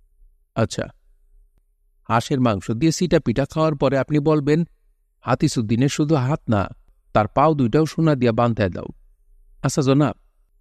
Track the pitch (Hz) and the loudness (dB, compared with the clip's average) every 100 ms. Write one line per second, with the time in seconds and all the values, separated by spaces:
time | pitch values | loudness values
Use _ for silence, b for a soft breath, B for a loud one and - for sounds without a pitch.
0 | _ _ - _ _ - 110 - - - | _ _ -20 _ _ -4 -4 -4 -10 -14
1 | _ _ _ _ _ _ _ _ _ _ | _ _ _ _ _ _ _ _ _ _
2 | - 113 - 143 120 104 - 113 160 - | -2 -2 0 0 0 0 -4 -2 0 0
3 | 180 165 - 117 139 160 156 151 135 135 | 0 0 0 -2 -2 -2 -2 0 0 0
4 | 127 151 147 151 143 156 165 _ _ _ | -2 -2 0 0 0 0 -2 _ _ _
5 | _ _ - 123 156 - 107 117 139 - | _ _ -4 0 0 -2 -2 0 0 0
6 | 151 156 123 156 - 104 92 - _ _ | 0 0 0 -4 -2 -2 -2 -8 _ _
7 | _ 113 104 - 151 151 120 151 156 - | _ 0 0 2 2 2 2 2 0 0
8 | 160 139 120 113 120 110 98 - - - | 0 2 2 2 0 0 -2 -4 -12 -16
9 | _ _ _ - _ - 139 - 135 135 | _ _ _ -20 _ -6 -4 0 2 2
10 | 139 - _ _ _ _ | 2 -2 _ _ _ _